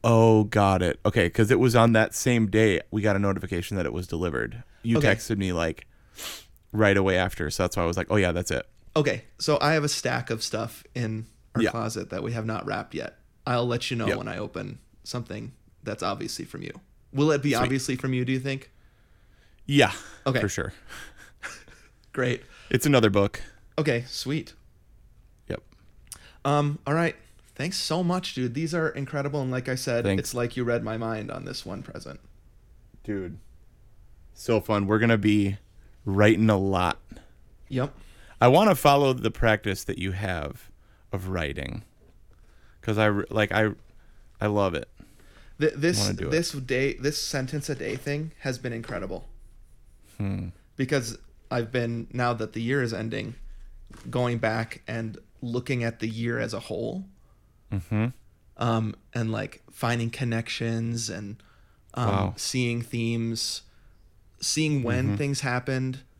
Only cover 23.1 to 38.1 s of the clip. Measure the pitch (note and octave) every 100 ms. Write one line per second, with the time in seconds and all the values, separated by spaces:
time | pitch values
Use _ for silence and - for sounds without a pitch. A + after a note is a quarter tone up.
23.1 | G2+ G2+ - - - - - D3 A#2+ B2+
24.1 | - B2+ D3+ - - - _ _ - -
25.1 | - - _ - - - - - - -
26.1 | - - - C#3 D3 D3 D3 - D#3+ E3+
27.1 | - - - - - D#3 F#3+ - D#3+ F3
28.1 | F#3 F3+ - B2 B2+ D#3+ E3 D#3+ - C3+
29.1 | D3 C#3 D3 C3 B2+ B2+ B2+ - A#2+ G2+
30.1 | F#2+ - B2 A#2+ B2+ A#2+ A#2+ A2+ A2 A2+
31.1 | A2 G#2+ E2 E2+ - - F#2+ - - C2+
32.1 | - - - - - - - - - -
33.1 | G2 F2+ E2 - - - - - - -
34.1 | - - - - A2 - G#2 G2+ G#2+ A#2
35.1 | A2+ G#2 G#2 G2 G2+ - - - - -
36.1 | G2 G#2 G#2 A2 G2+ G2 F#2 F2+ - -
37.1 | - - - - - - B2+ C#3 - -